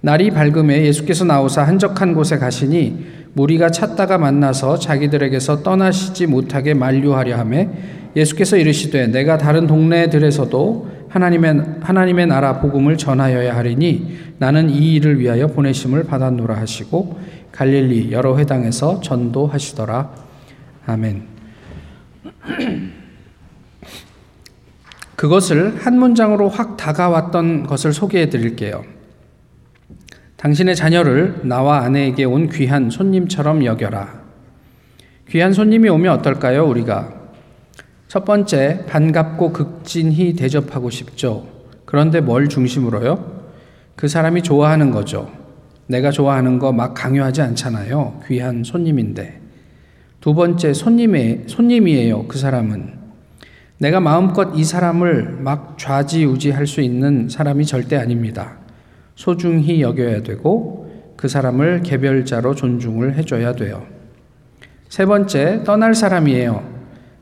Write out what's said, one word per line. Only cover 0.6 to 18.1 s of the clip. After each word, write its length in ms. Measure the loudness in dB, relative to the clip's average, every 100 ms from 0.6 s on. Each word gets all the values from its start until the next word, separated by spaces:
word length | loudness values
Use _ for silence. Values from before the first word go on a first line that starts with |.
| 4 4 2
예수께서 400 | 0 0 0 2
나오사 380 | 2 2 2
한적한 500 | 2 2 0 0 0
곳에 240 | 2 0 0
가시니 680 | -2 -2 0 2 0 -4 -12 -16 -10
무리가 360 | 0 2 4 2
찾다가 480 | 2 -4 -2 0 2
만나서 600 | 2 2 2 0 0 -2
자기들에게서 840 | 0 0 0 0 0 -2 -2 -2
떠나시지 640 | 0 2 2 0 -4 -2 0
못하게 460 | 0 0 -2 0
만류하려 640 | 0 2 2 2 2 0 -2
하매 320 | 0 0 -2 -4 -12 -14 -6 0
예수께서 400 | 0 0 2 4
이르시되, 520 | 4 2 0 -2 0
"내가 300 | 2 2 2
다른 300 | 2 2 4
동네들에서도 1200 | 4 4 4 2 4 2 2 0 0 0 -2 -8 -16 -6
하나님의, 520 | 0 2 2 4 2 0 -8
하나님의 460 | 0 2 2 2 2
나라 340 | 2 0 0
복음을 360 | 0 2 2 2
전하여야 580 | 0 0 2 0 0 -2
하리니 640 | -2 0 0 0 -4 -12 -18 -4
나는 320 | 2 4 2
이 260 | 2 4 4
일을 240 | 4 2
위하여 280 | 2 2 0
보내심을 580 | 0 0 0 -2 -2 -2
받았노라." 500 | -2 -2 -2 -2 -4
하시고 640 | -6 -8 -4 -4 -4 -10 -16 -18 -20
갈릴리 580 | -2 0 2 2 0 0